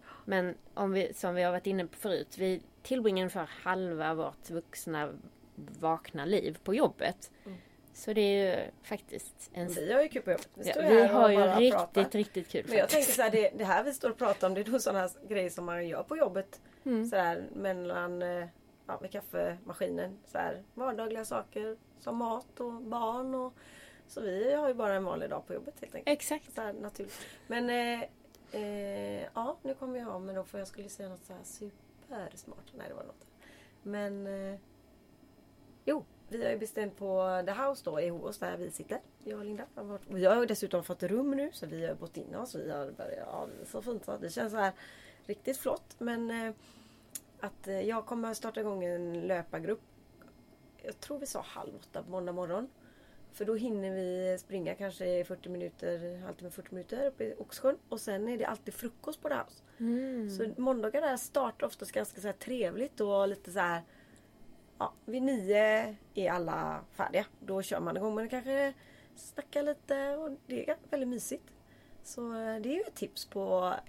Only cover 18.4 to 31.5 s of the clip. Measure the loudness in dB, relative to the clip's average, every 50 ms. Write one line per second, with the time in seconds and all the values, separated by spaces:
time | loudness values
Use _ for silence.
18.4 | -4 -6 -10 -18 -20 -20 -20 -18 -10 -8 -8 -8 -8 -8 -8 -8 -8 -6 -2 0
19.4 | 0 0 -2 -4 -8 -10 -6 -2 -2 -2 -2 -2 -4 -4 -6 -10 -14 -8 -4 -2
20.4 | -2 -2 -2 -6 -8 -14 -8 -4 -2 -2 -2 -2 -2 -4 -4 -4 -4 -2 -4 -4
21.4 | -4 -4 -6 -6 -6 -6 -6 -8 -12 -20 -20 -12 -8 -6 -2 -2 0 -2 -2 -4
22.4 | -6 -8 -10 -8 -6 -6 -6 -8 -8 -4 -4 -2 0 0 0 -2 -2 -2 -2 -4
23.4 | -4 -4 -8 -12 -20 -20 -20 -20 -20 -20 -20 -20 -20 -14 -10 -6 -4 -2 0 0
24.4 | 2 2 2 2 2 2 0 2 2 2 2 2 0 0 -2 -4 -4 -4 -4 -6
25.4 | -6 -6 -8 -8 -8 -10 -12 -12 -14 -12 -10 -4 2 2 2 2 2 -2 -4 -4
26.4 | -6 -8 -10 -8 -6 -6 -6 -6 -8 -10 -8 -10 -10 -10 -10 -14 -14 -16 -16 -16
27.4 | -10 -4 -2 0 0 2 2 2 2 0 -2 -2 -4 -8 -10 -16 -20 -20 -20 -20
28.4 | -18 -10 -6 -6 -4 -4 -4 -4 -4 -4 -4 -4 -4 -4 -4 -6 -6 -6 -6 -6
29.4 | -4 -4 -4 -6 -4 -6 -6 -4 -4 -6 -6 -6 -6 -6 -6 -6 -6 -6 -6 -6
30.4 | -6 -6 -8 -10 -10 -10 -10 -12 -12 -12 -12 -12 -12 -12 -12 -14 -16 -16 -16 -16
31.4 | -14 -16